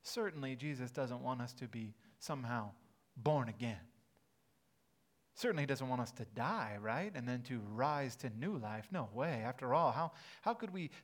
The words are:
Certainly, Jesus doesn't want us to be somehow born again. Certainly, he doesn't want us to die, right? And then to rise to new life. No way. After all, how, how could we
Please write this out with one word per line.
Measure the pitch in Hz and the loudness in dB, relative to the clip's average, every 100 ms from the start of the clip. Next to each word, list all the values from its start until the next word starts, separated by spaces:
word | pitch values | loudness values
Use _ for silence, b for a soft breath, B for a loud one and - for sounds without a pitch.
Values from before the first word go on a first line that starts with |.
Certainly, | - 240 208 156 135 127 | -4 -2 -2 0 -4 -2
Jesus | 151 131 123 | -2 -2 -2
doesn't | 135 127 123 | 0 -2 0
want | 127 127 | -2 -2
us | 120 | -4
to | - 123 | -6 -6
be | 113 110 - B B | -4 -6 -8 B B
somehow | - 143 117 120 104 - - _ _ - | -4 -2 0 0 -2 -10 -20 _ _ 0
born | 120 151 113 | 4 6 4
again. | 107 120 98 - _ _ _ _ _ _ _ _ _ _ _ _ _ _ - | 0 -2 -2 -10 _ _ _ _ _ _ _ _ _ _ _ _ _ _ 0
Certainly, | 240 175 | 2 4
he | 143 | 2
doesn't | 135 131 | 2 2
want | 127 | 0
us | 117 | 0
to | - 110 107 | -4 -6 0
die, | 131 220 110 104 | 0 2 0 -2
right? | 107 123 202 | 0 0 0
And | 160 123 | -2 -2
then | 123 | -2
to | 123 123 104 | -2 -4 -2
rise | 110 139 147 135 - | 2 4 4 0 -2
to | 127 | -6
new | 107 165 185 | -2 -2 -2
life. | 107 107 107 | -2 -4 -4
No | 190 110 | -4 -2
way. | 110 160 127 113 | 0 0 2 -2
After | 254 127 | -2 4
all, | 147 156 | 6 6
how, | 120 165 B B B | 4 0 B B B
how | 208 233 | -2 0
could | 214 | -4
we | 185 156 B | -4 -6 B